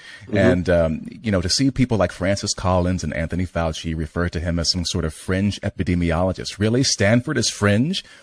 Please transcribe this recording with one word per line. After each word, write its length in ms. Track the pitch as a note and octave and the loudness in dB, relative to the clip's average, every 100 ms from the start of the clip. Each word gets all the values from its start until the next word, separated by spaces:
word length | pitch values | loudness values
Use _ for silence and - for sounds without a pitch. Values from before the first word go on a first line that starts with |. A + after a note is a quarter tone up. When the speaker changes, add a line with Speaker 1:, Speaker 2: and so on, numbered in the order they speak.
| - - - | -20 -20 -4
Speaker 1:
Mm-hmm. 100 | G#2 | 2
Speaker 2:
and, 320 | F#2 F2+ F2 | 4 4 4
um, 380 | E2+ D#2+ D2+ - | 4 4 0 -6
you 220 | - A2 | -8 -2
know, 100 | F#2+ | 0
to 80 | F2+ | 0
see 220 | - C3+ | 0 0
people 260 | C3 B2 G#2+ | 2 2 2
like 140 | F2+ | 0
Francis 420 | - F2+ G2+ G#2 | 0 -2 0 -2
Collins 500 | - F#2 F#2 F2+ F2+ | -2 0 2 2 0
and 100 | D#2+ D2+ | -2 -4
Anthony 320 | E2 F2 F2+ | -4 -4 -4
Fauci 500 | E2+ E2 D#2 E2 D#2+ | -2 -2 -4 -6 -4
refer 320 | D#2 F2 F2 | -4 -2 -2
to 100 | E2+ | -2
him 200 | F2 E2+ | -2 -2
as 120 | D#2+ | -2
some 140 | F2+ E2+ | -2 -2
sort 180 | F#2 | -2
of 100 | D#2 | -4
fringe 460 | - - F#2 G2+ - | -4 -4 0 0 -2
epidemiologist. 960 | G2 - F#2+ F2 E2+ D#2+ F#2 E2+ B1 - | -6 -4 0 0 2 2 0 -2 -6 -2
Really? 240 | G#2+ B2 | 0 2
Stanford 540 | C3+ - G2 B2 C3+ C#3+ | 2 2 4 2 2 -2
is 120 | G#2+ | -2
fringe? 560 | - G#2 G2+ D3 F#3+ - - | 0 2 4 2 -2 -8 -18